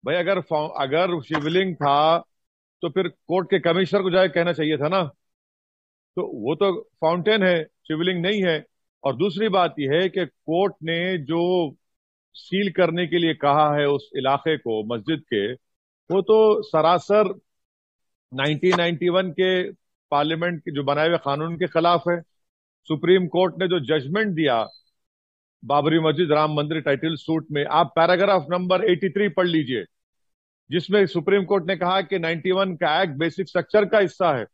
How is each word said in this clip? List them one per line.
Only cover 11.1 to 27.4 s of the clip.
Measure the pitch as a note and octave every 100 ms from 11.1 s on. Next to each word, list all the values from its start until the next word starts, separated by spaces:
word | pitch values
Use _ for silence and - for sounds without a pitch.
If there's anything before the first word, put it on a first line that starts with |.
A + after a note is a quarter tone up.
| F#3
जो | C3+ E3 F3 F#3 D#3 - _ _ _ _ _
सील | - - F#3 G3+
करने | E3 E3+ E3 F3
के | E3+
लिए | E3
कहा | D3 C#3+ D3 D3+
है | D3 C#3+
उस | C#3+ - -
इलाके | B2+ C#3 D#3+ D3+
को, | A#2 A2 G#2+ A#2
मस्जिद | G#2 D#3+
के, | _ A2 G2+ B2+ _ _ _ _ _
वो | F#3
तो | F#3+ A3 A3 G#3+
सरासर | G#3 D#3+ D#3 F3 - G#3 G3+ - _ _ _ _ _ _ _ _ _
नाइनटीन | B2+ C#3+ D3+ F#3 F3+
नाइंटी | F3 D#3+ F3
वन | F3+ F#3
के | D#3 F#3 F#3 F3+ - _ _ _
पार्लियामेंट | C#3+ D3+ D#3+ F3 E3+
के | -
जो | C#3+
बनाए | C#3 C#3+ D#3+
हुए | E3
कानून | C#3 C#3+ E3 E3
के | F3+
खिलाफ | E3 E3+ F3 F3
है। | F3 - _ _ _ _ _
सुप्रीम | _ D#3 E3 F#3+ F3
कोर्ट | E3+ F#3 F3
ने | F#3
जो | F3+
जजमेंट | B2 D#3 C3 G3 G#3+
दिया | D#3+ D3+ A#2 G#2+ _ _ _ _ _ _ _ _ _
बाबरी | A#2 C#3+ C#3+ D#3+
मस्जिद | D#3 D3 F3
राम | D3+ D#3
मंदिर | D3+ D3 D#3+
टाइटल | D3 C#3 D#3+ D#3
सूट | - D#3+